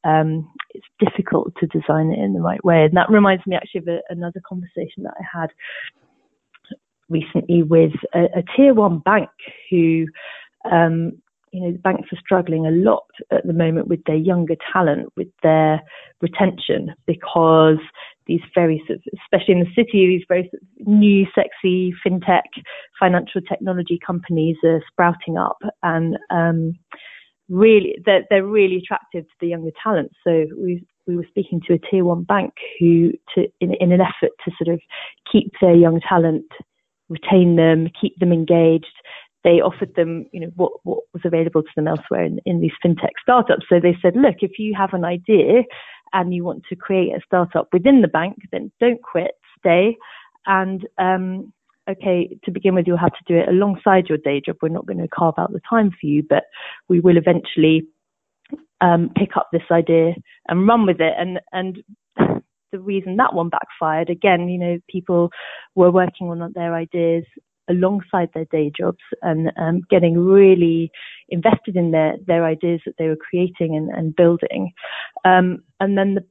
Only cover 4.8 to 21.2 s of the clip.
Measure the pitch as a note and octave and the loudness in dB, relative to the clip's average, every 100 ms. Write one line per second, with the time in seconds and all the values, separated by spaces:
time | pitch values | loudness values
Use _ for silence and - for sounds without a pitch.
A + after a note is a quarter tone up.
4.8 | E3 - F#3 - F#3 E3+ E3 _ - - | -12 -12 -16 -14 -14 -10 -10 _ -18 -16
5.8 | - _ _ _ _ _ _ _ _ - | -18 _ _ _ _ _ _ _ _ -20
6.8 | _ _ _ D#3+ D3+ E3+ - F3 D#3 E3 | _ _ _ -6 -4 -6 0 0 4 4
7.8 | D#3+ - - F3 F3 F3+ F3 - C#4 A3+ | 4 -2 -4 0 0 -2 -4 4 6 6
8.8 | G3+ E3 F3+ G#3+ - _ - - - F3+ | 2 0 0 0 -2 _ -20 -20 -2 0
9.8 | E3 E3 D#3+ - - - - _ - E3+ | 2 0 -4 -10 -20 -20 -20 _ 0 2
10.8 | E3 E3 E3 - _ _ _ F#3 F3 F3 | 2 0 -4 -8 _ _ _ -8 -6 -4
11.8 | F#3+ F#3 - F3 - F#3 F3+ D#3+ D#3+ E3 | -4 -4 -6 -14 -2 -2 0 -2 0 2
12.8 | C#3+ G#2+ - - - - F#3 E3+ E3 D#3+ | 2 0 -4 -20 -4 -4 -2 -2 0 -2
13.8 | - E3+ - D#3 E3 F3 E3 D#3+ - F#3+ | -4 -4 -2 -2 0 -2 -2 -6 -4 -2
14.8 | E3+ C#3+ - - - _ E3 D#3+ D#3 D#3 | 0 -2 -6 -10 -12 _ 2 4 2 0
15.8 | - - - _ E3+ - F#3+ F3 - - | -6 -20 -20 _ -8 0 -2 -2 -4 -4
16.8 | F3+ - - F3 - E3+ E3 D#3+ D#3+ D#3 | -6 -10 -8 -8 -4 2 4 6 6 4
17.8 | - - - _ - E3+ - F#3 E3 D#3+ | -2 -20 -20 _ -6 -6 -2 0 0 -2
18.8 | D#3 - - - - F#3 - F3+ F3 - | -6 -10 -10 -18 -4 -2 2 2 2 0
19.8 | A#3 G3+ F3+ F#3 F3+ F3+ F3+ - _ _ | 0 2 2 2 -2 -4 -4 -14 _ _
20.8 | G#3 G#3 G#3 G3 | 2 4 6 4